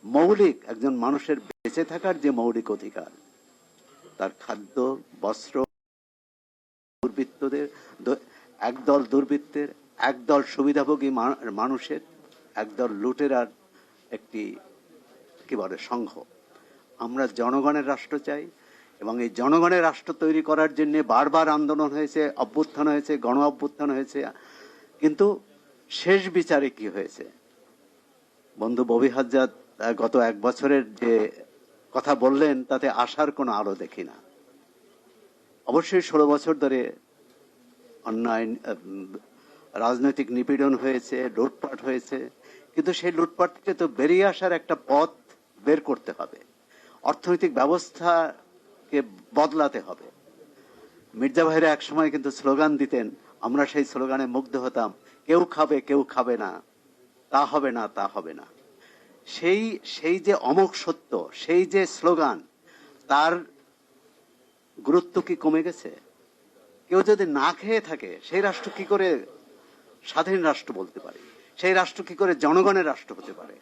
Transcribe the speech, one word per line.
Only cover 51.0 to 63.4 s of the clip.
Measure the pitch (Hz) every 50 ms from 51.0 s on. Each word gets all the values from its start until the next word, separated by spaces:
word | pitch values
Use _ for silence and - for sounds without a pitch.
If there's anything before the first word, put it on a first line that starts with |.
| _ _ -
মির্জা | 110 123 135 127 147 165
ভাইরা | 160 160 160 160 160 151
এক | 147 -
সময় | - 151 151 160 151
কিন্তু | 135 151 131 143
স্লোগান | 131 - - 139 135 139 156 156 151
দিতেন, | 135 139 135 - 127 113 104 - - _ - - _
আমরা | - 117 123 143 143
সেই | 135 - 151 139
স্লোগানে | 135 - 135 131 131 131 135 135
মুগ্ধ | 123 120 131 135 131 -
হতাম, | 135 123 131 - 127 117 107 98 - _ - - _ _
"কেউ | - 160 175 180
খাবে, | 175 - 156 156 147 151 139
কেউ | - - 143 139 135
খাবে | - - 127 127 120 123 110
না, | 110 92 90 - - _ _ _ _ _ _ _ _ _ _ _ _ _
তা | - 135 143
হবে | 127 143 151 139 135 117
না, | 120 110 101
তা | - - 101
হবে | 98 - 104 87 80 78
না।" | 71 - - _ _ _ _ _ _ _ - _ _ _ _ _ _ _
সেই, | - - - - 170 185 208 220 226 214 - -
সেই | - - - - 160 175 190
যে | 160 - 202
অমোঘ | - - 123 143 180 190 185 -
সত্য, | - - - 160 - _ _ - 101 85 - -
সেই | - - - 165 175 185
যে | 165 160 196 190
স্লোগান, | - - - - 165 175 156 160 135 113 - - _ _ _ _ _ - - - - - - _ -
তার | 139 143 151 160 170 175